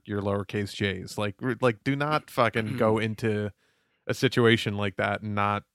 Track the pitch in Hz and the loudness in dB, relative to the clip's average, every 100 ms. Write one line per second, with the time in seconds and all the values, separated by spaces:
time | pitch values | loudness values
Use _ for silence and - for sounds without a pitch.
0 | - 104 101 101 95 107 101 - 101 92 | -6 -4 -2 -2 -4 -4 -4 -2 -2 -2
1 | 95 - 104 - 127 113 123 110 - 139 | -8 -6 -6 -4 -6 0 0 0 -2 -2
2 | 147 151 - - 113 117 107 131 113 110 | 0 -2 -2 0 2 2 -4 2 2 2
3 | 110 107 113 104 104 - _ _ _ _ | 0 -2 -2 -2 -4 -8 _ _ _ _
4 | - - 131 - 117 113 - 101 101 - | -8 0 0 4 6 6 2 -4 -4 -2
5 | 104 101 107 104 101 104 - | -2 -2 -4 0 0 0 -6